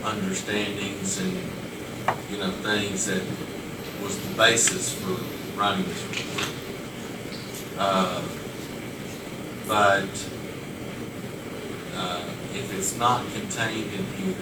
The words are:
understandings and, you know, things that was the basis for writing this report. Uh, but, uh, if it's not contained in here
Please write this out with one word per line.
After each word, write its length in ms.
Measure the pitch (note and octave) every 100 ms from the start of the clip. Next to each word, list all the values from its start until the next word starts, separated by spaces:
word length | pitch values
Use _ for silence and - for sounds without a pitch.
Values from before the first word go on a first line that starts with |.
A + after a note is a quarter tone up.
understandings 1160 | G#2 G#2+ F#2+ F#2+ - G#2 G#2 G2 G2 G2 F#2+ F#2+
and, 140 | F#2 F#3 F3+ - - - - - - - -
you 60 | G2+
know, 140 | F#2+ G2
things 440 | G#2+ G#2 G2 F#2+ G2+
that 160 | F#2+ - - - - - - - -
was 160 | - - -
the 80 | -
basis 580 | A2+ A2+ - F#2 -
for 260 | - F#2+ F#2 - - - G2
writing 260 | G2+ F#2+ F2+
this 180 | - -
report. 420 | - - - - B2+ - A#3+ - - - - - - - - - -
Uh, 440 | G2 F#2+ F#2 - - - - - - - - - - - - - - - G#2+
but, 600 | G#2+ G2+ G2 G2 - - - - - - - - - - - - - - - - - E2+ F2
uh, 260 | F2+ F2 E2 - -
if 200 | - - -
it's 200 | F#2+ A#2
not 280 | A#2 - -
contained 580 | G#2+ G2+ - A2+ A2 G2+
in 120 | G2+ F#2+ -
here 180 | F#3+ -